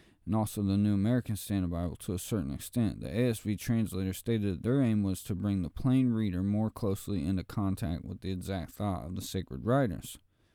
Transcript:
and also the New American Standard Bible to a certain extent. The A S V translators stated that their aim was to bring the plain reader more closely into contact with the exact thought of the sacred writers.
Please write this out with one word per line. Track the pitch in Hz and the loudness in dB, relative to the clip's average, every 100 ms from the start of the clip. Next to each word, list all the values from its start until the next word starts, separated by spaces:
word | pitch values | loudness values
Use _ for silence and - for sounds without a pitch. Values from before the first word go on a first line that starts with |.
| - _ - | -20 _ -2
and | 107 | 0
also | 107 - | 0 0
the | 101 98 | 2 4
New | 104 | 4
American | 101 101 123 - 104 | 4 4 2 0 -4
Standard | - 101 90 | -2 0 0
Bible | 85 87 73 | 0 -2 -4
to | - | -4
a | 92 | -4
certain | - 113 69 | -2 -2 -2
extent. | 69 - - 110 55 | -6 -4 0 0 0
The | 55 | -4
A | 90 123 | 0 0
S | 110 | 0
V | 104 104 | -2 -2
translators | - 117 104 90 95 92 | 0 0 0 0 -2 -2
stated | - 113 101 | 0 0 0
that | 92 | 0
their | 107 135 | 0 2
aim | 127 107 | 4 4
was | 98 92 | 2 -2
to | - | -4
bring | 95 101 98 | -2 0 0
the | 90 | 0
plain | - 131 127 127 | 0 4 4 4
reader | 113 107 90 | 2 0 0
more | 95 104 110 | 2 2 0
closely | - 110 98 - 101 76 | 0 -2 -2 -2 -2 0
into | 95 | 0
contact | - - 98 95 80 85 - | -2 -2 0 0 -2 -4 -6
with | 95 | -8
the | 92 | -6
exact | 92 87 98 80 | -4 -4 -6 -6
thought | - 104 87 67 | -4 -2 -2 -4
of | 92 | -8
the | |
sacred | - 98 - 65 65 | -4 -4 -4 -4 2
writers. | 131 127 82 - - _ _ _ | 2 2 -2 -8 -16 _ _ _